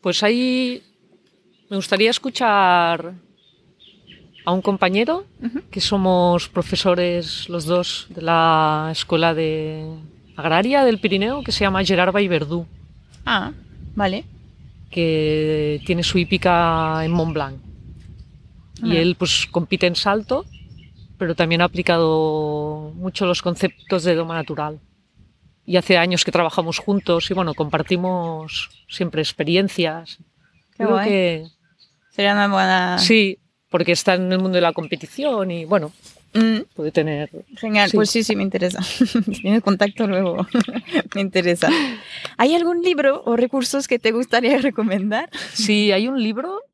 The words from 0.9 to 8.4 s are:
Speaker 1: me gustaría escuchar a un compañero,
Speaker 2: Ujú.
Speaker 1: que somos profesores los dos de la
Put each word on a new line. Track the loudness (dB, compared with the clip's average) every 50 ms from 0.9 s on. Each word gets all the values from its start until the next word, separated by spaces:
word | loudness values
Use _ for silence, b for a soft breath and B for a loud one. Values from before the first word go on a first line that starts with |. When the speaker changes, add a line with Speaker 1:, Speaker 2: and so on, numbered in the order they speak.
| _ _ _ _ _ _ _ _ _ _ _ _ _ _ _ _
Speaker 1:
me | -8 -6
gustaría | -2 -2 0 2 2 2
escuchar | 2 0 -4 -6 -4 0 2 2 4 4 6 6 6 4 4 2 0 -2 -6 -12 -16 -18 _ _ _ _ _ _ _ _ _ _ _ _ -20 -20 _ _ _ -20 -20 -20 -20 _ _ -10 -4
a | -2
un | -2 0
compañero, | 0 -2 0 2 0 2 2 2 0 0 0 -2 -4 -10 _ _
Speaker 2:
Ujú. | -10 -8 -8 -8 -10 -8
Speaker 1:
que | -8 -6
somos | -2 0 0 2 2 4 4 4 4 4 4 2 0 -2
profesores | -4 -4 -2 -2 -4 0 2 2 2 2 2 0 0 -2 -4 -6 -10 -12 -10 -8
los | -8 -6 -2
dos | 0 0 0 0 -2 -6 -10 -12 -14
de | -14 -8
la | -2 2 2 4